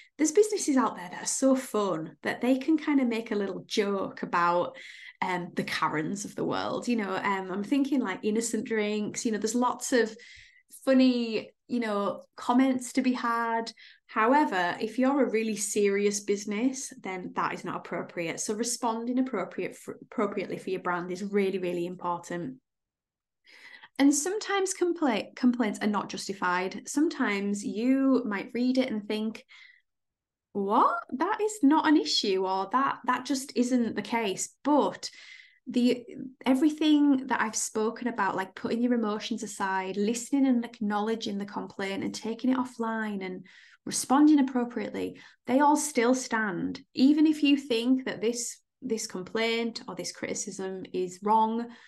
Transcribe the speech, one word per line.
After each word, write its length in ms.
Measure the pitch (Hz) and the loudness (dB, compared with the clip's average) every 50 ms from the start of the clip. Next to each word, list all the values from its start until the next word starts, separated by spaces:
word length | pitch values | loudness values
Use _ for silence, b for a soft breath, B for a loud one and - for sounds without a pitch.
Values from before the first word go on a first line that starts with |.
| B B B - | B B B -2
there's 140 | 302 311 311 | -2 2 4
businesses 440 | 403 440 427 427 370 - - 277 | 4 4 4 2 -2 0 2 2
out 200 | 262 226 208 - | 2 2 2 0
there 120 | 185 175 180 | -4 -10 -12
that 120 | - - - | -12 -8 -6
are 40 | |
so 300 | - - - 269 269 262 | -6 -2 2 4 4 4
fun 600 | 262 - - - 214 202 190 170 160 160 170 - - - | 4 2 -2 -2 -2 0 0 -2 -2 -4 -8 -12 -8 -6
that 200 | - - - - | -6 -4 -2 2
they 160 | 240 269 254 | 2 2 2
can 180 | - - 320 | 2 2 2
kind 240 | 302 - 311 294 269 | 2 2 2 2 2
of 80 | 262 233 | 2 2
make 220 | 226 220 226 - | 0 -2 -4 -2
a 60 | 214 | -2
little 280 | 208 196 196 180 180 175 | -2 -2 -2 -4 -8 -10
joke 560 | - - 220 202 202 202 190 190 - - - - | -4 -2 0 0 0 0 -2 -4 -6 -6 -8 -6
about, 540 | 175 - 175 170 175 175 175 175 - B B B B B B B B B _ 196 | -2 2 2 4 4 4 2 0 -2 B B B B B B B B B _ -4
um, 280 | 185 180 175 175 170 - | -4 -2 -4 -4 -6 -6
the 100 | - - | -6 -4
Karens 640 | - - - - 151 151 151 156 165 202 202 - | -4 -2 0 0 0 0 0 -2 -4 -4 -6 -8
of 80 | - - | -10 -8
the 100 | - 160 | -4 -4
world. 440 | 160 - 95 92 107 - 185 - 240 | -2 -2 -2 -2 -2 -4 -4 -2 -2
You 80 | 240 | 0
know, 180 | 220 208 190 190 | 0 0 -2 -4
um, 360 | 190 - 202 196 190 185 185 | -2 -2 -2 -2 -2 -4 -4
I'm 140 | 185 202 202 | -6 -6 -2
thinking, 360 | - 294 277 277 269 302 262 | 0 0 0 2 2 0 0
like, 200 | 226 196 180 - - | 0 -2 -4 -4 -2
Innocent 420 | 214 208 226 226 - - 214 - | -2 0 0 0 -2 -2 -4 -4
Drinks, 600 | - 226 220 208 208 214 214 208 - - - - | -2 -2 0 0 0 -2 -2 -4 -4 -6 -4 -4
you 80 | 240 220 | -2 -2
know, 60 | 208 | -2
there's 160 | - 214 247 | -2 -2 0
lots 380 | 240 247 247 240 - - - 277 | 0 0 0 -2 -4 -2 0 2
of 220 | 240 220 214 - B B B B B B B B B B _ - - - | 2 2 0 -2 B B B B B B B B B B _ -20 -6 0
funny, 640 | 269 269 262 262 254 247 240 233 226 220 202 - - - _ _ | 4 6 6 6 6 4 2 0 -2 -2 -4 -6 -6 -12 _ _
you 140 | - - 247 | -6 -4 -2
know, 420 | 233 220 208 202 202 190 - - - _ _ | -2 0 -2 0 0 -2 -4 -6 -10 _ _
comments 560 | - - - 247 262 262 269 254 254 - - - | -6 -2 2 4 4 4 4 2 0 -4 -4 -2
to 80 | 269 262 | 0 0
be 100 | 254 240 | 2 0
had. 600 | 247 - 233 233 233 233 226 226 233 226 226 B B B B B B B _ | 0 -2 -2 -2 -2 -2 0 0 -2 -2 -4 B B B B B B B _
However, 680 | - 226 214 233 269 294 302 - 196 180 175 175 - - | 0 2 4 6 6 6 4 4 2 2 2 0 0 -2
if 180 | - 220 - - | -4 -4 -2 0
you're 240 | 254 262 285 294 247 | 2 2 4 4 2
a 80 | 220 | 2
really 260 | 202 220 220 220 214 | 2 0 0 0 -2
serious 640 | 202 - - - 214 202 202 196 202 202 208 202 202 | -2 -4 -2 0 2 2 2 2 2 2 0 0 0
business, 720 | - - 202 202 - 214 208 208 240 269 262 - - - - - | -2 -2 -2 -2 -2 -4 -2 0 0 0 0 -2 -6 -12 -12 -12
then 320 | - 196 185 180 180 - - | -10 -10 -8 -8 -10 -6 -4
that 200 | 196 175 - - | -4 -4 -2 -4
is 100 | - - | -6 -6
not 120 | 175 165 | -6 -8
appropriate. 640 | 170 - - 185 170 - 190 - 180 170 165 - - | -8 -8 -6 -6 -6 -6 -6 -6 -6 -6 -4 -4 -4
So 140 | - - 214 | -4 -4 -4
responding 640 | 208 240 240 - - - 233 226 233 233 240 254 254 | -2 -2 -4 -4 -4 -4 -4 -4 -4 -4 -2 -2 0
appropriate 580 | 262 262 - 196 185 - - - 185 - - | 0 0 -2 -4 -4 -6 -6 -6 -8 -8 -8
for, 200 | - - - - - - | -12 -14 -14 -14 -14 -16
appropriately 560 | - - - 214 202 - 202 175 - - - | -10 -4 -2 -2 -2 -2 -4 -6 -6 -8 -8
for 120 | - - | -6 -6
your 100 | 185 180 | -6 -4
brand 320 | 180 185 175 175 170 180 180 | -2 -2 -4 -4 -4 -6 -6
is 100 | 185 208 | -6 -6
really, 360 | 196 202 202 196 190 185 190 | -2 0 2 2 2 0 -2
really 280 | 180 175 175 175 170 | -2 -2 -2 -2 -4
important. 720 | 175 180 180 - 175 175 170 175 - 180 175 170 - - - _ _ _ _ _ _ _ _ _ _ _ _ _ _ _ _ B B B B B B B B B B _ - | -6 -6 -6 -4 -4 -4 -4 -6 -8 -8 -6 -6 -8 -10 -12 _ _ _ _ _ _ _ _ _ _ _ _ _ _ _ _ B B B B B B B B B B _ 4
And 160 | 277 277 285 | 6 6 6
sometimes 580 | - - 359 392 440 403 - 392 392 381 370 - | 4 2 -2 -2 -4 -2 -2 0 0 0 0 0
compla-, 640 | - 359 349 330 339 311 269 220 190 - - - | 0 0 0 0 2 2 0 2 0 -2 -6 -4
complaints 420 | - - 247 240 240 240 208 202 - | 0 2 2 4 4 0 -2 -2 -2
are 60 | - | -2
not 220 | 214 208 196 175 - | 0 0 0 -2 -4
justified. 720 | - 196 - - 196 - 185 185 180 180 185 190 190 - - | -8 -8 -8 -8 -6 -4 -2 0 0 0 -2 -4 -6 -8 -10
Sometimes 760 | - - 285 302 339 311 - 254 214 202 196 202 202 202 202 202 | -4 0 0 2 2 2 0 0 0 0 0 0 -2 -2 -2 -4
you 600 | 202 190 202 233 254 262 269 269 269 262 254 - | -4 -4 -2 2 2 2 4 4 4 4 2 2
might 240 | 214 202 190 - - - | 0 -4 -6 -6 -6 -4
read 240 | 233 247 254 254 262 | -2 0 2 2 2
it 120 | 254 262 | 0 0
and 160 | 214 214 202 | -2 -6 -4
think, 380 | - 214 214 214 226 - - - B B B B B B B B _ _ _ _ _ _ _ _ _ _ _ _ _ - | -4 -4 -4 -4 -4 -6 -8 -14 B B B B B B B B _ _ _ _ _ _ _ _ _ _ _ _ _ -6
"What? 440 | 202 196 196 214 262 381 587 679 698 640 - | -4 -2 0 2 4 4 4 2 -2 -6 -8
That 280 | - 254 330 381 427 - 415 | -6 -4 -2 -2 0 -2 -2
is 160 | 427 - - - | -4 0 2 4
not 240 | 269 311 311 - | 6 6 6 6
an 120 | 311 294 311 | 6 6 6
issue," 480 | - - - - - 214 190 190 190 | 4 4 0 0 2 2 2 2 0
or, 240 | 185 190 190 196 190 - | 0 0 -2 -2 0 0
"That, 280 | 254 277 277 - - - | 2 2 0 0 -2 -2
that 220 | - 254 254 254 | -2 -2 -2 -2
just 260 | - 285 254 - - - | -2 -2 -2 -4 -2 -2
isn't 420 | - 247 247 262 247 233 214 - | 0 0 2 2 2 2 0 -2
the 60 | - 208 | -4 -4
case." 540 | - 233 233 226 196 185 185 - - - _ - | -2 -2 -2 -2 -2 -2 -4 -6 -8 -10 _ 0
But 460 | 269 302 277 214 180 - - - B B B B B B B B B B B _ | 2 2 4 2 2 -2 -6 -10 B B B B B B B B B B B _
the, 380 | 262 - 247 240 247 247 - - - - - - - - _ - | -4 0 2 2 2 2 0 -4 -10 -14 -14 -14 -14 -16 _ 0
everything 800 | 247 262 262 320 302 302 - 320 311 302 294 294 285 277 262 262 | 0 2 4 4 2 2 2 4 4 6 6 6 6 4 4 2
that 160 | - 240 - 220 | -2 -2 -2 -2
I've 120 | 220 214 | -2 -2
spoken 540 | - - - - 220 214 226 226 - 240 240 | -4 -4 -4 -2 -2 -2 -2 -2 -2 -4 -4
about, 280 | 233 233 196 185 - | -2 0 0 0 0
like 180 | 185 190 190 - | -2 -4 -6 -8
putting 280 | - - 226 - 226 240 | -8 -6 -4 -2 0 2
your 120 | 247 247 | 2 2
emotions 480 | 233 220 208 208 214 - - 226 214 226 | 2 2 0 -2 -4 -4 -6 -6 -6 -6
aside, 560 | 208 - - 202 190 190 190 185 190 190 202 | -8 -6 -4 -4 -2 -2 -2 -2 -4 -2 -2
listening 480 | 202 208 240 240 - - 277 277 269 | 0 0 -2 -2 -4 -2 2 4 4
and 180 | 269 247 233 233 | 4 4 2 0
acknowledging 720 | 233 - - 214 202 208 208 208 220 226 220 - 220 202 | -2 -6 -6 -4 -2 0 0 0 0 -2 -2 -4 -6 -6
the 80 | 196 202 | -6 -6
complaint 580 | 202 - 196 190 196 - - 196 190 196 196 - | -6 -8 -8 -10 -8 -8 -8 -6 -4 -4 -4 -4
and 120 | 202 202 | -6 -6
taking 360 | - - 214 226 233 - 254 | -6 -6 -8 -6 -2 0 0
it 60 | 262 | 2
offline 640 | 262 254 254 - - 233 226 226 220 220 214 208 190 190 | 2 0 -4 -6 -6 -4 -4 -2 -4 -4 -4 -4 -6 -6
and 220 | 185 185 185 B B B B B B B B _ | -8 -10 -10 B B B B B B B B _
responding 560 | - - - - - 247 277 302 302 311 285 | -6 -6 -4 0 4 6 8 8 8 8 8
appropriately, 800 | 262 262 - 247 240 240 - 214 202 - - 190 185 180 B B B B B B _ | 6 4 2 0 -2 -2 -2 -6 -6 -6 -6 -6 -6 -6 B B B B B B _
they 140 | - 247 269 | 0 2 4
all 160 | 294 285 302 | 6 6 4
still 380 | 294 - - - 247 226 240 262 | 4 2 0 0 2 4 4 4
stand. 680 | 254 - - 240 220 214 202 175 165 175 185 180 - - _ - | 2 0 -2 -2 -2 -2 -2 -2 -2 -4 -4 -6 -8 -12 _ 0
Even 320 | - 254 277 302 311 311 | 4 6 6 6 8 6
if 160 | 320 302 302 302 | 6 6 4 4
you 160 | 277 285 269 | 4 4 4
think 480 | - - 233 226 233 254 262 262 - | 2 0 -2 0 2 2 2 2 2
that 160 | 208 190 185 196 | -2 -4 -2 -2
this, 340 | 226 240 240 - - - - _ _ _ _ | -2 -2 -2 -4 -8 -10 -12 _ _ _ _
this 260 | - - 220 214 - | -6 -4 -4 -4 -4
complaint 760 | - - 185 180 180 - 220 226 226 226 233 233 233 220 - - | -6 -8 -10 -8 -4 -2 0 0 0 0 0 -2 -2 -4 -8 -10
or 80 | - 185 | -10 -10
this 160 | 175 175 - | -8 -8 -10
criticism 760 | - - - - 196 - - 202 190 - 190 190 190 185 180 - - | -8 -8 -8 -6 -6 -6 -8 -8 -8 -8 -8 -6 -8 -8 -10 -8 -4
is 280 | 185 185 180 180 - 202 | -4 -4 -4 -6 -6 -2
wrong, 440 | 208 214 220 220 220 226 233 233 240 B B B | 2 2 4 2 2 0 -2 -6 -8 B B B